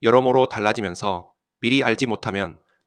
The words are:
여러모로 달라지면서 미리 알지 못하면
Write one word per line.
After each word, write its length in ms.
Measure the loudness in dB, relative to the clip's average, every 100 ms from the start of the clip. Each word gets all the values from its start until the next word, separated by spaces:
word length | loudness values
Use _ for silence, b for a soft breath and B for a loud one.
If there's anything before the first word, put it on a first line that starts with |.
여러모로 480 | 4 4 4 4 2
달라지면서 840 | 0 -2 -2 -6 -6 -6 -6 -10 _ _ _
미리 200 | -2 0
알지 220 | 0 -2
못하면 540 | -2 -4 -6 -6 -6 -10 _ _